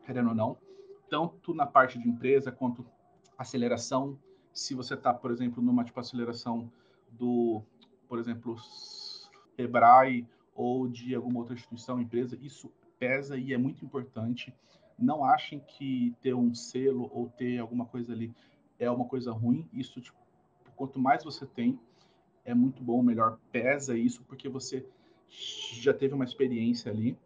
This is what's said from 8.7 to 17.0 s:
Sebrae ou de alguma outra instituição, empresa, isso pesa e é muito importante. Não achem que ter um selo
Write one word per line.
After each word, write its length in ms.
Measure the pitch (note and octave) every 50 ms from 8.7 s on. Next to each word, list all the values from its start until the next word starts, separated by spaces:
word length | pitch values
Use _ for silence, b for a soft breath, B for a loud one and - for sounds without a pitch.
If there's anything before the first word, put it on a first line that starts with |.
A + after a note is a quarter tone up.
| - - - - - - - - - - - - b b b b _
Sebrae 720 | - B2 A2+ A#2+ A#2+ A2+ A#2 B2 C3 C3 C3+ B2+ A#2+ A#2+ b b b b b _
ou 340 | - A#2+ A#2+ B2 C3 C3 B2
de 260 | A#2+ A2+ A#2+ B2 B2+
alguma 260 | A#2+ A#2+ B2 B2 A#2+
outra 140 | A#2 A#2+ B2+
instituição, 460 | A#2 - _ A#2 A2+ - - B2+ B2
empresa, 380 | A#2 A2+ A2+ A#2+ B2+ B2 B2 A2
isso 320 | C3 C#3+ - - - B2+ _ _ _ _ _ _
pesa 380 | B2+ B2 C3 C#3 C#3 C#3 C#3+
e 160 | C3 B2+ C3+
é 60 | C3 A#2+
muito 260 | B2+ C3+ - - -
importante. 680 | C3 - C3 A#2+ - _ A2+ A2 A#2 A#2+ A#2+ - - - b b b b b b b b -
Não 240 | A#2 C3 D3+ D#3
achem 380 | C3+ C3+ D3+ D3+ - - D#3+ C#3+
que 560 | C3+ - - - C#3+ C3+ C3 B2+ A#2+ A#2+ A#2+ _
ter 120 | - C3 B2
um 200 | B2 A#2+ A#2+ A#2
selo 560 | A#2 - - - B2+ C3 C3+ C3 B2